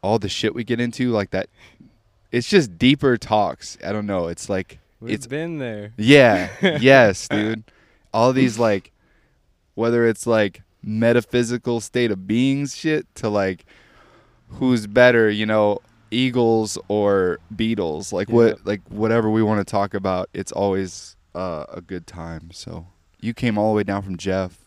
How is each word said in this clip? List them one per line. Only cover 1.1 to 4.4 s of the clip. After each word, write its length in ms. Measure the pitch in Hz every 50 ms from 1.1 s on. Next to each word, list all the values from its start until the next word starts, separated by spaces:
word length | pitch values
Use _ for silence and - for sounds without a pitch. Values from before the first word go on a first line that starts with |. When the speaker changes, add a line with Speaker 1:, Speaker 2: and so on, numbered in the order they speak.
Speaker 1:
like, 200 | 113 107 98 -
that, 180 | - 95 98 _ _ _ - - _ _ - - _ _ _ _ _ _ _ _
it's 180 | - 120 123 -
just 280 | 202 190 147 107 87
deeper 400 | 82 123 127 143 139 - 135 123
talks. 600 | 110 - - 107 107 101 82 64 - - - - _ -
I 60 | 90
don't 160 | 101 107 104
know. 200 | 101 98 92 85
It's 220 | 82 85 -